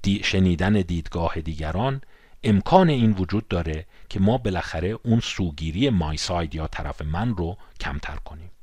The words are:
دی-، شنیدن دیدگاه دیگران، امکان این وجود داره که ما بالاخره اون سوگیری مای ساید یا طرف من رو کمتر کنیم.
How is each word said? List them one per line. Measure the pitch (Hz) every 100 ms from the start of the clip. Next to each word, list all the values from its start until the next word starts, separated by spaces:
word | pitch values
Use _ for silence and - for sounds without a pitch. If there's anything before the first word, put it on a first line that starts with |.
دی-، | 98 101
شنیدن | - 98 92 85 92
دیدگاه | 107 87 87 78 87 82 87
دیگران، | 78 78 78 87 127 139 - - _ -
امکان | 113 101 - 185 180
این | 139 113
وجود | 98 90 104 -
داره | 87 80 78 - - -
که | 98
ما | 98 123
بالاخره | 107 90 - 80 90 113
اون | 117 113
سوگیری | - - 90 73 80 82 139
مای | 101 76 76
ساید | - 87 82
یا | 78 78
طرف | - - -
من | 76 82 120 98
رو | 82 95 - -
کمتر | - 69 - 73
کنیم. | - 76 90 -